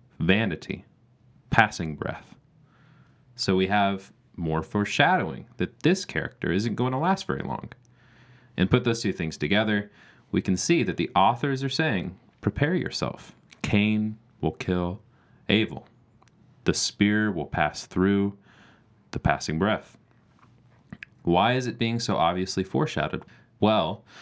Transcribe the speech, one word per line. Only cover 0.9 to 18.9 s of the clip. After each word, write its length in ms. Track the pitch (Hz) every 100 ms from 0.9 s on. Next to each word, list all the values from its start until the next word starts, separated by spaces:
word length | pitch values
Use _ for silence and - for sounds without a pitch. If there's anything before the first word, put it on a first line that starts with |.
| _ _ _ _ _ _
passing 460 | - 107 - 80 76
breath. 400 | - - - - _ _ _ _ _ - _ _ _ -
So 200 | - 92
we 120 | 95
have 440 | 104 98 95 - _ _ -
more 280 | 80 78
foreshadowing 840 | 82 104 101 - 147 185 92 67 - -
that 240 | 92 -
this 240 | 151 190 -
character 460 | 82 - - 80
isn't 240 | 90 113 107
going 180 | 123
to 40 | 131
last 300 | 170 190 -
very 160 | -
long. 260 | - 127 - - _ _ _ - - - _ -
And 140 | 92
put 120 | 127
those 180 | 123 113
two 120 | 104
things 240 | - 82 -
together, 540 | 76 101 107 104 104 - - - _
we 100 | -
can 160 | - 90
see 260 | - 170
that 140 | 101 -
the 140 | 82 95
authors 480 | 98 120 143 131
are 60 | 135
saying, 480 | - 160 101 90 87 _ _
"Prepare 320 | - - 143
yourself. 600 | 180 - - - - - - _ -
Cain 560 | - 104 104 107 107 107 _ _
will 100 | 82
kill 500 | - - 90 87 92 - _ _ _ -
Abel. 380 | 110 107 - - _ _ _ _ _ _ _
The 100 | -
spear 580 | 82 - - 104 107 107
will 140 | 87 69
pass 400 | - 76 - -
through 520 | 90 95 98 101 101 _ - - _ _